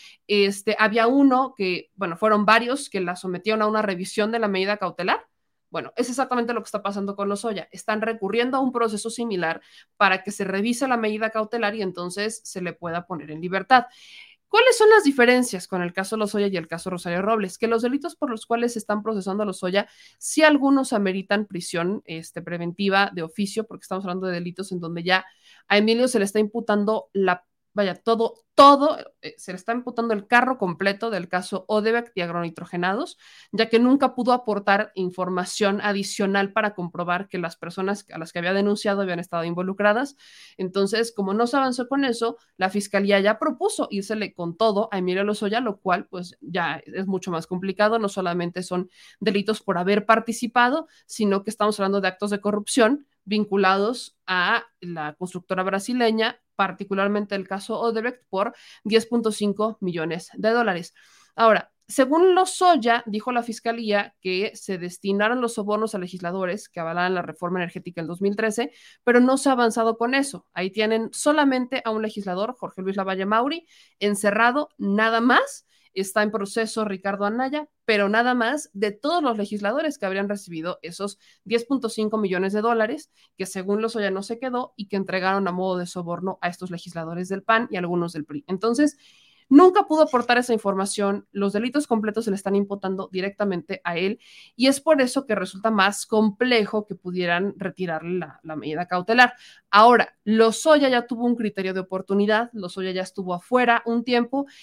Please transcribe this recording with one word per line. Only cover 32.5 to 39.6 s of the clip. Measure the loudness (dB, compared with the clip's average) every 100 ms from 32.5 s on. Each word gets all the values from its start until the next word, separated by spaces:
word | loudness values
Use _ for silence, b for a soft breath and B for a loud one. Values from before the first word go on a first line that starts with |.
| -8 -10 -4 -2 -2 -4 -10 B B B
ya | -2 2
que | 4
nunca | 6 4 2 0
pudo | 0
aportar | 0 0 -2 2 0 0 -4
información | -6 -4 -4 -2 -4 0 0 0
adicional | -2 -2 -4 -2 0 0 0
para | 0 -2
comprobar | -4 -10 -6 -4 -4 -4
que | -8
las | -8 -8
personas | -12 -6 -4 -4 -8
a | -14
las | -10
que | -6
había | -2
denunciado | 0 2 0 0 -2
habían | -2 -4
estado | -6 -6
involucradas. | -4 -4